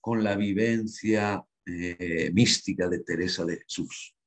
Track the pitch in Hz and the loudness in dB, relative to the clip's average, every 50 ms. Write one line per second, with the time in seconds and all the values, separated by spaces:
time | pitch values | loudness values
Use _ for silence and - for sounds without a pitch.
0 | - 113 117 113 107 104 101 98 104 101 98 101 110 117 117 113 113 107 - - | -2 -2 0 2 2 2 2 2 0 0 2 2 2 2 2 0 -2 -4 -8 -4
1 | - 107 110 107 104 104 101 92 - _ _ _ _ 90 87 87 87 90 87 - | 0 2 2 4 2 0 0 -2 -6 _ _ _ _ -10 -8 -6 -6 -6 -6 -6
2 | 90 85 82 82 80 76 85 101 120 - - - - - - - 90 90 87 85 | -4 -2 0 0 0 2 4 4 6 6 4 0 0 -4 -2 0 0 0 0 -2
3 | - - 85 82 90 90 - - 85 82 82 76 - - - - 156 135 - - | -2 -4 -2 -2 -2 -2 -2 -2 -2 -2 -4 -6 -8 -10 -8 -8 -8 -8 -8 -14
4 | - - _ _ _ | -16 -18 _ _ _